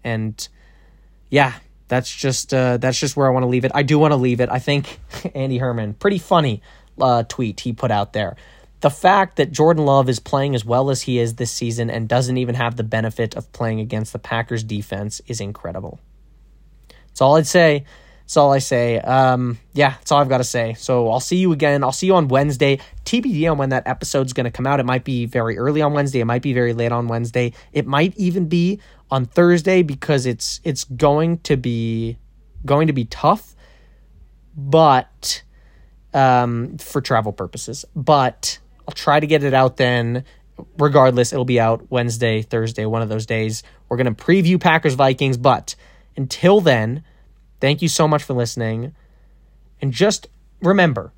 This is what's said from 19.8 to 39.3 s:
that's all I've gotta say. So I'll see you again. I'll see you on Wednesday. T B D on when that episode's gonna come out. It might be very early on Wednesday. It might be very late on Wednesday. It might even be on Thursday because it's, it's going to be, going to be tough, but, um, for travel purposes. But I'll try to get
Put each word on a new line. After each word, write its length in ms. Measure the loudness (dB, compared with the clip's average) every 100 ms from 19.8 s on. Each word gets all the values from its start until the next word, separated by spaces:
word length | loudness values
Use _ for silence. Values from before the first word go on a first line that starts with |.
| 2
that's 200 | 0 0
all 80 | 2
I've 100 | 4
gotta 140 | 0
say. 320 | 0 -2 -4 -6
So 320 | -2 0 2
I'll 100 | -2
see 180 | -2 0
you 140 | 0
again. 320 | 2 2 2
I'll 100 | 0
see 120 | -2 2
you 100 | 2
on 120 | 4
Wednesday. 520 | 2 0 2 2 0 -4 -16 -4
T 160 | -2
B 120 | 0
D 140 | 0 0
on 100 | 0
when 120 | 0
that 180 | -2 -2
episode's 460 | -6 -4 -2 -2
gonna 180 | -2 -4
come 160 | -4 -2
out. 120 | 0
It 60 | 0
might 200 | -2 -2
be 200 | -4 -2
very 320 | -2 -2 -2
early 240 | -2 0
on 120 | 0
Wednesday. 260 | 0 0 0
It 60 | 0
might 180 | -2
be 100 | 0
very 200 | 0 0
late 180 | 0 -2
on 160 | -2 -2
Wednesday. 460 | -4 -4 -2 -4 -6 -6
It 160 | -6 -2
might 280 | 0 0 0
even 300 | -2 0 0
be 340 | 0 0 -2 -10 -20 _
on 160 | -4 0
Thursday 560 | 2 4 4 4 2
because 460 | 2 -4 -2 0 0
it's, 320 | -4 -8 -6
it's 200 | -6 -6
going 560 | -8 0 2 2 0 -2
to 160 | -2 -2
be, 640 | -2 -4 -4 -4 -6 -8 -18 _ _ -14 -2
going 220 | 0 2
to 60 |
be 120 | 0 -4
tough, 500 | -2 0 0 -4 _ -20 _ _ _ _ -20 -20 _ _ -12
but, 840 | 0 4 6 4 0 _ -10 -10 -12 _ _ _ -20 _ _
um, 640 | 2 4 4 2 -2 -6 -10
for 240 | -6 -6
travel 300 | 0 0 -2
purposes. 540 | -8 -10 -10 -12 -14 -12 -4
But 640 | 2 4 4 -2 -10 -10 _ _ -16
I'll 60 |
try 260 | -4 2 2
to 60 |
get 180 | 4